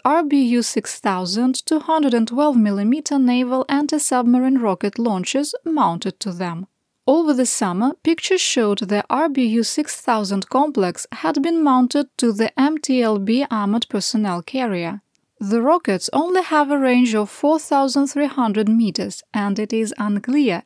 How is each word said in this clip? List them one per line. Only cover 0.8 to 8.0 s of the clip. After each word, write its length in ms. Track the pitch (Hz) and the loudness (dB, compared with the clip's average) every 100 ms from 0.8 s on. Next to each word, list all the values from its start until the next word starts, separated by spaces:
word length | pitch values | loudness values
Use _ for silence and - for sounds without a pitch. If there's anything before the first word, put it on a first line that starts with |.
| - - | -6 -6
thousand 680 | 214 185 180 202 254 262 - | -4 -2 -4 0 0 0 -2
two 140 | 311 | -2
hundred 340 | 311 320 285 | 0 2 2
and 120 | 233 226 | 2 0
twelve 300 | 240 294 247 | 2 2 4
millimeter 640 | 214 202 208 294 - 285 | 2 2 0 0 0 0
naval 480 | 247 247 254 262 - | 2 2 0 -2 0
anti-submarine 920 | 277 294 302 - 254 240 254 262 269 | 0 0 -2 0 0 2 2 2 2
rocket 400 | 226 180 202 220 | 0 0 -2 -2
launchers 560 | 233 190 180 269 294 - 330 | -2 -2 -2 -2 -4 -6 -4
mounted 520 | 302 190 170 190 - | 0 0 0 -6 -8
to 120 | 208 | -10
them. 340 | 175 180 165 190 _ _ _ - | -6 -8 -8 -14 _ _ _ 0
Over 280 | 311 311 | 2 2
the 100 | 254 | 2
summer, 480 | 247 - 202 175 254 - | 0 -2 -2 0 -2 0